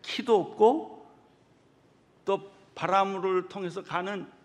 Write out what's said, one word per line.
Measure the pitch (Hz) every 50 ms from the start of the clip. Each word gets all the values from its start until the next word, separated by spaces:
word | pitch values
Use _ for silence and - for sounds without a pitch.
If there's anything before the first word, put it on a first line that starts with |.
키도 | - - - - 220 - 226 196
없고 | 175 - - - 208 226 269 330 - - - - - - - _ _ _ _ _ _ _ _ _ _ _ _ _ _ _ _ _ _ _ _ _ _
또 | - 196 - - - - - - _ _
바람을 | - 151 165 185 196 196 196 196 190 175 190 185 185 180 180
통해서 | - 202 190 175 156 190 -
가는 | - 156 175 180 190 208 190 - - - _